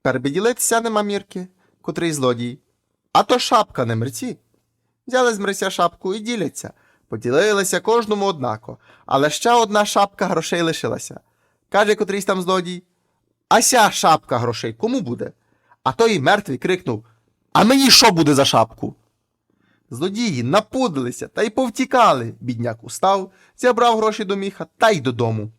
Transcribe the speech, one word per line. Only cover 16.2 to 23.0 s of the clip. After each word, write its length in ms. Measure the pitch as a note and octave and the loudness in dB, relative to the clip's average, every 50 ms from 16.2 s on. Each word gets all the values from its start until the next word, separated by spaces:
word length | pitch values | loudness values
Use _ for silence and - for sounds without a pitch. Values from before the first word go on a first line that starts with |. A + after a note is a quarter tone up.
| B2+ D#3 G3+ G#3 G#3 - C3 | 2 2 2 2 0 -6 -8
крикнув: 480 | B2 - F3 F#3 F3+ - - A#2 G#2 - _ _ _ _ _ _ _ _ _ _ | -4 -2 -4 -4 -2 -4 -6 -6 -6 -8 _ _ _ _ _ _ _ _ _ _
«А 100 | D#3 F#3+ | 2 4
мені 280 | A3 C4+ C4+ C4+ B3 | 6 6 6 6 6
що 200 | - - B3 A3+ | 6 6 6 4
буде 240 | F#3 E3 D#3 D3 D3 | 4 4 4 4 4
за 100 | C3 C#3 | 4 2
шапку?» 500 | C3 - A#2+ A2+ - - - - - - _ _ _ _ _ _ _ _ _ _ _ _ _ _ _ _ _ _ _ | 4 4 2 2 2 -2 -12 -12 -12 -12 _ _ _ _ _ _ _ _ _ _ _ _ _ _ _ _ _ _ _
Злодії 540 | B2 A#2 D#3 G3+ G3 A3 A#3+ A3 D3+ A#2+ A#2 | -8 -4 -4 -4 -2 -2 -2 -2 -2 -2 -2
напудилися 840 | B2 D#3+ G#3 G#3+ _ - C4 C4 G#3+ D#3 C3+ B2 B2 - - - | 2 0 0 0 _ -4 -2 -2 -2 -2 -4 -4 -4 -6 -8 -14
та 160 | - _ - G#3 | -8 _ -2 -2
й 60 | A#3 | -2
повтікали. 840 | G#3+ C4 C4 A#3+ - - C4 - - B3 A3+ F#3+ D3+ C3 A#2 A2+ - _ | 0 -2 -2 -2 -2 -4 -4 0 4 4 6 6 4 2 -2 -8 -10 _
Бідняк 440 | - A#2+ A#2+ A2 A#2 A#2+ - - - | -8 -8 -6 -4 -4 -6 -6 -8 -14
устав, 480 | - - - | -16 -6 0